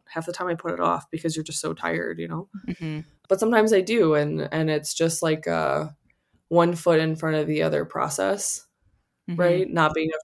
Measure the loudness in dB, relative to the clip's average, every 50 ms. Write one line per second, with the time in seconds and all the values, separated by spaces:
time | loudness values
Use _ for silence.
0 | _ -12 -10 -10 -8 -8 -6 -6 -4 -4 -4 -4 -4 -6 -4 -2 0 0 0 -2
1 | -4 -8 -8 -4 -4 -4 -4 -4 -6 -8 -8 -6 -6 -6 -6 -4 -4 -4 -2 -2
2 | -4 -4 -6 -6 -8 -8 -8 -8 -10 _ -14 -14 -10 -10 -8 -6 -6 -6 -6 -6
3 | -8 _ _ _ _ 0 0 2 2 4 4 4 4 6 4 2 2 2 2 4
4 | 4 4 4 4 2 0 0 -4 -4 -4 -2 -2 0 0 0 -2 -2 -4 -4 0
5 | 0 0 0 0 0 0 0 0 -2 -2 -2 0 0 0 0 -2 -2 -6 -10 _
6 | _ _ _ _ _ _ _ _ _ 2 4 4 4 4 2 0 2 4 4 4
7 | 4 2 -2 -2 -2 -2 0 0 0 0 0 0 2 2 2 0 -2 -2 -4 -4
8 | -4 -2 -2 0 0 0 0 -2 -2 -6 -6 -8 -10 _ _ _ _ _ _ _
9 | _ _ _ _ -10 -6 -2 2 4 4 4 4 2 0 2 2 2 2 2 0
10 | -2 -2 -4 -6